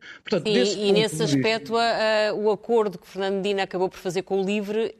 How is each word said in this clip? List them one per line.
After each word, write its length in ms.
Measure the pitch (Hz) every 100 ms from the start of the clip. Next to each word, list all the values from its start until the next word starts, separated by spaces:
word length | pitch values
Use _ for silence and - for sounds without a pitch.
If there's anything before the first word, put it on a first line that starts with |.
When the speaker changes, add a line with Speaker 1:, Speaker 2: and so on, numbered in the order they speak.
| - -
Speaker 1:
Portanto, 240 | - 185 202
Speaker 2:
Sim, 80 |
Speaker 1:
desse 180 | 247 208
Speaker 2:
e 40 | 196
Speaker 1:
ponto 160 | 208
Speaker 2:
nesse 240 | 202 220 160
Speaker 1:
de 60 |
vista 160 | 220 139
Speaker 2:
aspecto, 380 | 220 226 - 226
a, 520 | 233 190 220 214 214
a, 60 |
o 160 | 185 214
acordo 480 | 196 - 233 208 175
que 100 | -
Fernando 280 | 185 196 196
Medina 260 | 196 196
acabou 260 | 190 185 180
por 100 | -
fazer 240 | 190 180
com 180 | 180 196
o 40 |
livre 500 | 190 214 202 214 226